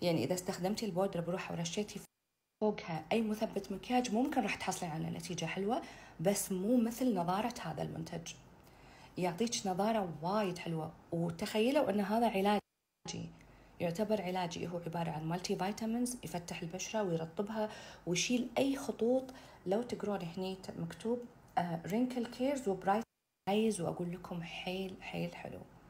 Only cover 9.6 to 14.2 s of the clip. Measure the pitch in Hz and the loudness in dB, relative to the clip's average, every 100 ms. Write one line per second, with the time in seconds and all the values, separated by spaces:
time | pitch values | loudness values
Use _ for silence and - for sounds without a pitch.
9.6 | 196 180 208 226 180 143 165 208 196 165 | 0 2 4 2 0 -2 0 2 0 -2
10.6 | - 165 156 - - 170 170 165 208 214 | -2 -2 -4 -10 -6 -2 0 -2 -2 2
11.6 | 233 294 262 202 196 220 233 196 202 208 | 4 6 4 2 4 4 4 4 4 4
12.6 | - _ _ _ - 165 165 - - - | 0 _ _ _ -10 -8 -8 -12 -20 -20
13.6 | - - 170 170 214 214 | -20 -2 -2 0 2 2